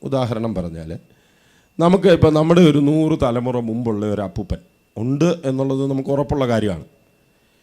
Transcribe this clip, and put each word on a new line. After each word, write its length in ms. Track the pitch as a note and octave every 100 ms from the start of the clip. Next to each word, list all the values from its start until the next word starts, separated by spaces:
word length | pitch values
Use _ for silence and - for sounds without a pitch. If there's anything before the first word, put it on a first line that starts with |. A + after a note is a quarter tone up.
ഉദാഹരണം 520 | C#3 C3 A#2+ A2+ A2+ G2
പറഞ്ഞാൽ, 440 | F2 E2 D#2+ - - _ _ _ _ _ _ -
നമുക്ക് 280 | E3+ F#3 F3+
ഇപ്പം 260 | E3+ D#3+
നമ്മുടെ 280 | D3+ D#3+ F3
ഒരു 160 | E3 D3
നൂറ് 420 | C#3+ D#3 D#3 D#3
തലമുറ 360 | B2+ A#2+ B2 B2
മുമ്പുള്ള 460 | A2+ A2+ A#2 G#2 G#2+
ഒരു 160 | G2+
അപ്പൂപ്പൻ 360 | F#2+ G#2+ G2 E2+ - _ _ -
ഉണ്ട് 440 | A#2+ C#3+ E3+ F3 C3+
എന്നുള്ളത് 440 | C3 C3+ C3+ C#3
നമുക്ക് 200 | C3+ C3+
ഉറപ്പുള്ള 380 | C#3 C#3 D3 B2
കാര്യമാണ്. 360 | A2+ G#2 E2 - _ _ _ _ _ _ _